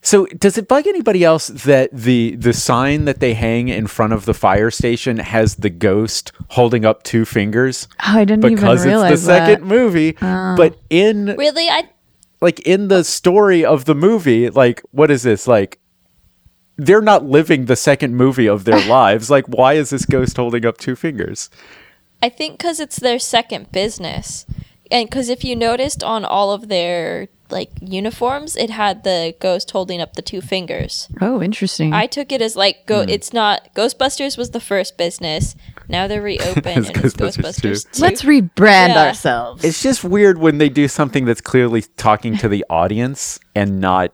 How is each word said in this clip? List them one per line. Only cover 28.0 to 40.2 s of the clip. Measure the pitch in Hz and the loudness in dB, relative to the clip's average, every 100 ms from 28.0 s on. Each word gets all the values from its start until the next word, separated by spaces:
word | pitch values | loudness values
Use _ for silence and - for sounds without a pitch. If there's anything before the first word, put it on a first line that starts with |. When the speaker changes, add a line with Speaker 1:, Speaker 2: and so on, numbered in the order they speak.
| 214 - 247 285 302 - | -8 -4 -4 -4 -8 -6
Speaker 3:
it | 226 | -6
had | 220 208 190 | -2 -4 -2
the | 196 175 165 165 | -4 -2 -4 -4
ghost | 185 180 - | -2 -2 -4
holding | 196 185 175 | -6 -6 -8
up | 160 | -8
the | - | -10
two | - 190 | -12 -12
fingers. | 156 190 175 85 - - - - | -6 -6 -6 -8 -8 -10 -12 -4
Speaker 2:
Oh, | 196 254 | -2 -2
interesting. | 175 220 190 - 156 | -2 -4 -6 -2 0
Speaker 3:
I | 202 226 | 0 -2
took | - 277 | -6 -6
it | 269 | -4
as, | 220 220 | -4 0
like, | 196 - - | -2 -2 -4
go-, | 214 | -2
Speaker 1:
Hmm. | 196 | -2
Speaker 3:
it's | 202 - | -6 -6
not, | 233 214 202 _ | -2 -2 -2 _
Ghostbusters | - 233 - 262 - 277 269 | -4 -4 -2 -4 -4 -8 -6
was | - | -8
the | 240 | -10
first | - 202 190 - | -4 -4 -4 -6
business. | 170 - 170 156 - - - - - | -6 -6 -8 -4 -6 -8 -20 -20 -8
Now | 180 196 | -6 -4
they're | 208 | -6
Speaker 1:
<laughs> | 208 | -6
Speaker 3:
reopened | - 175 185 175 | -6 -4 -4 -2
Speaker 1:
It's | 170 101 | -4 -2
Speaker 3:
and | - | -2
it's | 127 | -4
Speaker 1:
Ghostbusters | - 101 - | -2 -6 -6
Speaker 3:
Ghostbusters | - - 107 101 | -8 -6 -4 -6
Speaker 1:
Two. | - | -8
Speaker 3:
Two. | - | 0
Speaker 2:
Let's | 339 - | 0 0
rebrand | 262 294 180 - 208 190 180 | 0 0 0 4 6 6 6
Speaker 3:
Yeah. | 170 147 | 4 2
Speaker 2:
ourselves. | - 156 120 120 127 | 0 -2 -2 -6 -4
Speaker 1:
It's | 156 160 | -4 -2
just | 262 262 | -2 -2
weird | 180 202 | -2 4